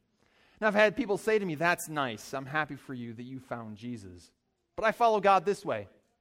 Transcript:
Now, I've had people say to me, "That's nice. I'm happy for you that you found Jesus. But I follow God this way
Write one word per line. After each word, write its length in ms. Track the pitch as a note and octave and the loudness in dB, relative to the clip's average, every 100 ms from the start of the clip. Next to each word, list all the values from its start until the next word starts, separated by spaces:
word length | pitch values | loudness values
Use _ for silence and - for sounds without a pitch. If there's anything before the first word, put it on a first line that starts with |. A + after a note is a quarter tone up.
| _ _ _ _ _ - | _ _ _ _ _ -2
Now, 80 | G#3+ | 0
I've 60 | |
had 200 | G#3 G#3+ - | 4 4 4
people 200 | G#3 G3+ | -2 -2
say 220 | A3 A3 | 2 2
to 80 | G3 | 0
me, 80 | |
"That's 340 | C#3+ E3+ E3+ - | 0 0 0 -2
nice. 460 | D3+ C3 G#2+ - | -4 -4 -4 -10
I'm 120 | C3+ C3+ | -10 -6
happy 300 | D#3 D3 C#3 | -4 -4 -6
for 180 | - | -12
you 200 | B2+ A#2 | -10 -10
that 100 | A2+ | -12
you 160 | B2 C3 | -12 -14
found 380 | B2 A#2+ A2 G#2 | -10 -10 -10 -12
Jesus. 520 | A#2+ A#2 F#2+ F2 - _ _ _ _ - | -10 -12 -12 -18 -20 _ _ _ _ -2
But 80 | |
I 80 | A3 | 0
follow 280 | G3+ A#3 G#3+ | 4 4 6
God 260 | G3 F#3+ E3+ | 6 6 4
this 180 | G3 | -2
way 240 | E3 A2 G2 _ _ _ | -2 -6 -6 _ _ _